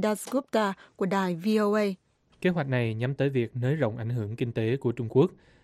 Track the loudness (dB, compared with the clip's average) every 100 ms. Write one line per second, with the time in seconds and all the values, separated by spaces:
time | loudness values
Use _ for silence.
0 | -2 -2 -4 -4 0 0 0 -2 -10 -6
1 | -2 0 0 -2 0 2 2 2 0 -4
2 | _ _ _ _ 0 0 0 0 0 0
3 | -2 0 0 2 -2 0 0 2 0 -2
4 | -4 -4 -4 -4 -4 -2 0 0 -2 -2
5 | 0 4 4 2 _ _